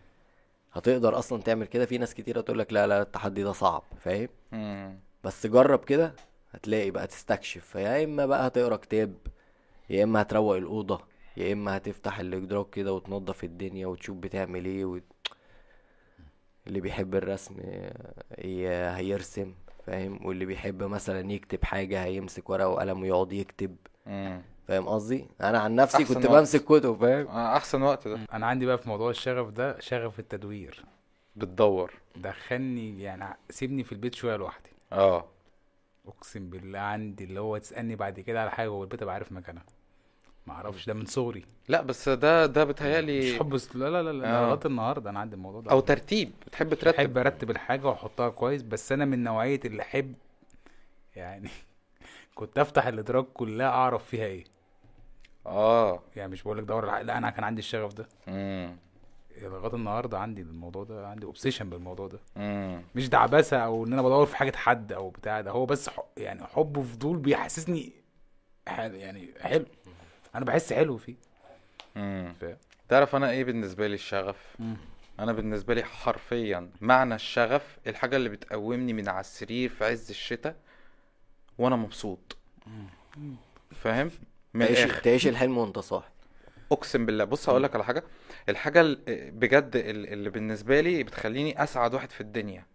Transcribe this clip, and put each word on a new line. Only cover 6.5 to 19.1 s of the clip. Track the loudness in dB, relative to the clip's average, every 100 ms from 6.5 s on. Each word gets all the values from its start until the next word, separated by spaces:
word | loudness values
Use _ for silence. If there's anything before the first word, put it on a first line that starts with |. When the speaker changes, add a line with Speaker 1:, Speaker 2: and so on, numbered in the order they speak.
Speaker 1:
هتلاقي | -12 -2 0 0
بقى | -2 -6
تستكشف. | -10 -2 -2 -2 -12 -10
فيا | -4 0 2
اما | 0 0 2
بقى | 4 2
هتقرا | 2 2 0
كتاب، | 0 0 0 -4 -14 -14 _ _ _ -20 -2
يا | 2
اما | 4 4
هتروق | 4 4 4 2
الأوضة، | 0 -6 -2 -4 -6 _ -18 -6
يا | -2
اما | -2 -2 -4
هتفتح | -6 -8 -8 -6
الإدراك | -6 -6 -4 -4 -4
كده | -4 -4
وتنظف | -4 -4 -8 -6 -8
الدنيا | -10 -8 -10 -6 -8
وتشوف | -8 -10 -10
بتعمل | -8 -6 -4 -4 -4
ايه | -4 -4
و-، | -6 -12 _ -16 -16 _ -20 -20 -20 _ _ _ _ -20 _ _ _ -8
اللي | -6
بيحب | -4 -4 -2 -2
الرسم | -2 -6 -8 -12 -12 -10 -12 -14 -16 -18 -18 -12
ي-، | -8 -4 -2
هيرسم، | 0 -2 -2 -2